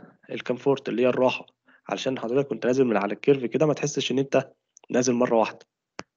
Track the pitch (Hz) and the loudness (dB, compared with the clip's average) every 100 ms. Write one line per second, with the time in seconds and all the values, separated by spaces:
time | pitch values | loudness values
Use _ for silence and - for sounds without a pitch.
0 | - _ - 117 - 123 - 135 - 107 | -10 _ -14 -10 -6 -4 0 -2 -2 0
1 | 127 120 127 - - _ _ _ - 95 | 2 4 2 0 -8 _ _ _ -8 -4
2 | 135 131 113 131 139 117 113 131 127 104 | -4 -4 -2 -2 -2 -2 0 2 2 2
3 | 101 107 - 139 120 - 151 139 147 143 | -2 -2 2 2 2 0 0 0 -4 -4
4 | - 127 135 135 - _ _ _ - 117 | -2 -2 0 0 -2 _ _ _ -4 0
5 | 127 120 123 117 107 - _ _ _ - | 0 2 2 2 2 -2 _ _ _ -18
6 | - | -18